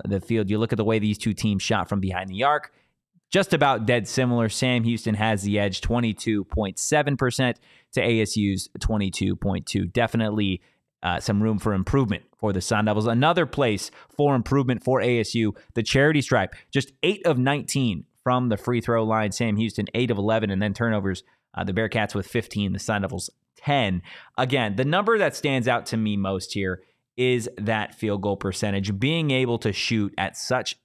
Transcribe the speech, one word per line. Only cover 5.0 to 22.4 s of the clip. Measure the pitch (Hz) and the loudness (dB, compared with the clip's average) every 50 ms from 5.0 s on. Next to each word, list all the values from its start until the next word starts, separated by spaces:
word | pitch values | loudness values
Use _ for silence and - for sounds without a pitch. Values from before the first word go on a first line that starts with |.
| - 113 104 | 0 -2 0
has | 101 107 110 107 95 98 | 2 2 2 0 0 0
the | 101 104 101 | 0 2 2
edge, | 101 98 92 - | 0 0 -2 -4
twenty-two | - - 117 120 120 110 101 - - 117 107 101 92 | -2 0 0 2 0 0 -2 -2 -2 -2 0 0 -2
point | - - 113 104 95 90 - | -2 -2 -2 -2 -2 -4 -6
seven | - - 151 147 143 143 139 | -2 2 2 2 2 2 0
percent | - 131 123 - - 131 123 117 - _ _ - - _ _ | 0 0 0 0 0 0 0 -2 -4 _ _ -20 -20 _ _
to | - 127 | -2 0
A | - 120 117 113 | 2 4 4 2
S | 107 - - | 2 0 0
U's | 110 101 101 98 92 - - _ - | 0 0 0 0 -2 -4 -8 _ -4
twenty-two | - - 110 104 98 95 - - 95 98 95 | -2 0 0 0 0 0 -2 -2 -2 -2 0
point | - - 98 92 87 - | 0 -2 -2 -2 -2 -4
two. | - - 101 98 | -2 -2 -2 -2
Definitely, | 87 - 120 117 110 - 117 110 107 107 107 101 98 92 - - _ _ _ _ _ _ _ - | 0 0 0 0 2 0 0 0 0 0 0 0 0 -2 -4 -8 _ _ _ _ _ _ _ -4
uh, | 90 87 - | -4 -2 -2
some | - - 104 101 107 | -2 0 0 2 2
room | 110 110 95 | 2 0 0
for | - 110 101 | 0 0 0
improvement | 95 90 - - 139 131 98 98 - - _ _ _ | 0 0 2 2 2 2 0 -2 -6 -6 _ _ _
for | - 107 | -4 -2
the | 95 - | -2 -2
Sun | - - 113 104 107 | -2 0 0 2 2
Devils. | 107 104 107 107 | 2 2 2 0
Another | 117 117 120 139 160 175 180 160 | 2 2 2 2 4 4 2 0
place | 131 - 143 135 117 104 95 - - - - - _ | 0 0 0 0 0 0 -2 -6 -10 -14 -20 -20 _
for | _ - 147 143 139 | _ 0 2 2 2
improvement | 123 107 - 135 143 131 123 123 104 - | 2 0 2 2 2 2 2 -2 -2 0
for | 127 131 123 | 0 2 2
A | 101 123 123 117 | 2 2 2 2
S | 107 - - | 0 0 0
U, | 117 110 104 - - - - _ | 0 0 0 -2 -4 -14 -6 _
the | 117 107 | -4 -2
charity | - - 135 139 156 156 147 | 2 4 4 4 6 4 2
stripe, | 131 - 131 110 95 - - - - _ | 2 2 2 2 2 0 -6 -16 -20 _
just | - 143 135 - _ _ - | -4 -4 -4 -4 _ _ -2
eight | 175 - - - | -2 0 2 0
of | 175 139 | 2 2
nineteen | 123 127 135 147 143 - - - 139 131 113 92 78 - - _ _ _ | 2 2 0 0 -2 -4 -4 -2 0 0 0 -2 -4 -8 -14 _ _ _
from | 131 127 127 127 120 | 0 0 2 2 0
the | 107 | -2
free | - - 123 123 117 | -2 -2 -2 -2 0
throw | - - 117 113 110 | 0 0 0 0 2
line. | 110 110 110 107 101 | 2 0 0 0 -2
Sam | 95 - 117 113 104 | -2 -2 0 0 2
Houston, | 107 113 107 - - 101 - - | 0 0 0 -2 -4 -4 -2 -2
eight | 117 127 117 | -2 0 0
of | 113 | 0
eleven, | 101 98 107 110 113 110 101 | 0 2 2 2 2 2 0
and | 98 95 | 0 0
then | 104 104 98 | 0 -2 0
turnovers. | - 117 117 110 104 95 95 92 - - _ _ _ _ _ - | 0 0 0 0 0 0 -2 -4 -4 -8 _ _ _ _ _ -8
Uh, | - 92 | -6 -4
the | 98 92 | -2 -2
Bearcats | 113 113 101 - 113 104 - - | -2 -2 0 0 -2 -2 -2 -2
with | 101 92 | -6 -6
fifteen, | - - 117 | -2 -4 -4